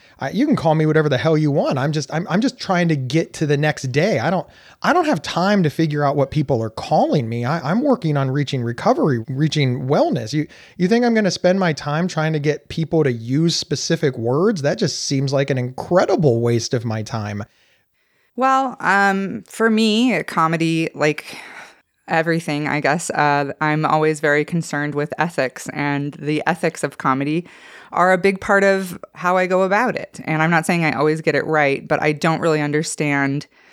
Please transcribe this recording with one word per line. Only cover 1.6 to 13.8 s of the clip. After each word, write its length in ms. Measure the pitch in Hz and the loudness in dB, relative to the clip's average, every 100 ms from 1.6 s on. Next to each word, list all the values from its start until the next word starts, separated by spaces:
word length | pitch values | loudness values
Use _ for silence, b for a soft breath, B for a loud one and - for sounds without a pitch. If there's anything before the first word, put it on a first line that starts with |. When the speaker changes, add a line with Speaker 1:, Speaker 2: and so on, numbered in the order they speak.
| 294 135 | 0 0
Speaker 1:
I'm 140 | 143 | -2
just, 200 | 151 - | -2 -4
I'm, 140 | 160 - | -6 -2
I'm 120 | 175 | 0
just 180 | 262 - | 0 -2
trying 300 | - 180 175 | -2 0 2
to 80 | 147 | 0
get 360 | 127 156 170 | 0 -2 -2
to 120 | - 147 | -2 -2
the 100 | 143 | 2
next 360 | 151 - 131 | 0 -2 -2
day. 260 | 135 196 147 | 0 2 2
I 120 | 135 | 0
don't, 180 | 180 - B B B | -2 -4 B B B
I 100 | 196 | 0
don't 120 | 330 | 2
have 180 | 311 185 | 2 0
time 400 | - 170 190 208 | -2 0 2 2
to 80 | 151 | 2
figure 340 | - 165 147 | 0 0 2
out 120 | 143 143 | 0 2
what 160 | 135 | 0
people 280 | 151 147 120 | 0 0 0
are 80 | 110 | -2
calling 600 | - - 156 311 180 113 | -6 0 2 2 0 0
me. 160 | 117 | -2
I, 260 | 120 165 135 | -2 -2 -2
I'm 120 | 214 | 0
working 340 | 294 240 160 143 | 2 0 0 0
on 160 | 135 | 0
reaching 320 | 139 139 135 | -2 -2 -2
recovery, 600 | 117 117 202 269 196 120 110 | -4 0 0 2 2 0 -2
reaching 580 | 135 156 156 131 123 131 | -2 0 0 0 0 0
wellness. 460 | 170 330 160 110 | 2 2 -2 -4
You, 160 | 151 147 B B B | -4 -6 B B B
you 120 | 180 | 2
think 160 | 233 | 2
I'm 100 | 240 | 2
gonna 160 | 226 196 | 2 0
spend 300 | - 180 190 | 2 2 2
my 120 | 180 | 0
time 360 | 151 147 151 180 | -2 -2 -2 -2
trying 240 | 156 156 | 0 0
to 80 | 156 | 0
get 280 | 147 143 - | 0 -2 -4
people 360 | - 156 165 | -6 0 2
to 80 | 143 | 2
use 420 | 117 117 139 170 | 0 -2 0 2
specific 640 | - - 143 | 0 -4 -4